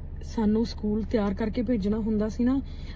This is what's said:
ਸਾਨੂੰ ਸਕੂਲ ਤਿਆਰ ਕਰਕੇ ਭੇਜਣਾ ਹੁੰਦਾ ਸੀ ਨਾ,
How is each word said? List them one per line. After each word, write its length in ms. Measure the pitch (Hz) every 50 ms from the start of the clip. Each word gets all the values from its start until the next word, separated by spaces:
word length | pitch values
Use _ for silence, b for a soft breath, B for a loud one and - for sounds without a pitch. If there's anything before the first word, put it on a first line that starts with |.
| - - - - -
ਸਾਨੂੰ 420 | - - 240 220 208 214 220 233
ਸਕੂਲ 380 | - - - - 214 208 220 208
ਤਿਆਰ 300 | - - 220 202 202 196
ਕਰਕੇ 280 | - 226 214 - 247
ਭੇਜਣਾ 360 | 233 220 247 214 180 202 214
ਹੁੰਦਾ 320 | 226 202 220 220 208 214 220
ਸੀ 140 | 202 - 240
ਨਾ, 180 | 247 269 277 B B B B B B B